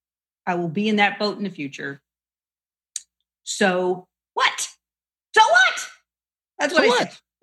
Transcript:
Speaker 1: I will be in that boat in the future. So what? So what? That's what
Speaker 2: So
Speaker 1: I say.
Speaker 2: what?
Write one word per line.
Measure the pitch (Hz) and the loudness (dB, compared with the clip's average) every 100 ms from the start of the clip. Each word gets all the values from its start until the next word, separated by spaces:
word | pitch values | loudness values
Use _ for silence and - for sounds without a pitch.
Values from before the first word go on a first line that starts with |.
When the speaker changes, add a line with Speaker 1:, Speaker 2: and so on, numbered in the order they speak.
| _ _ _ _ - | _ _ _ _ -4
Speaker 1:
I | |
will | 175 170 | -2 -2
be | 156 214 | -2 0
in | 208 | 2
that | 202 202 | 2 0
boat | 208 - | -4 -4
in | |
the | 196 | -8
future. | 170 139 139 143 139 _ _ _ _ _ _ _ _ _ - - _ _ _ | -8 -10 -10 -12 -12 _ _ _ _ _ _ _ _ _ -18 -18 _ _ _
So | - - 202 180 185 180 - _ _ | -10 0 0 2 -2 -4 -10 _ _
what? | - - - - - _ _ _ _ _ | -2 -2 -2 -10 -14 _ _ _ _ _
So | 440 554 | 4 6
what? | 719 349 - - - _ _ _ _ _ - | 4 2 0 -10 -18 _ _ _ _ _ -6
That's | 285 | -2
what | 330 | 2
Speaker 2:
So | 466 | 2
Speaker 1:
I | 480 | 2
say. | |
Speaker 2:
what? | 214 - _ _ | -2 -8 _ _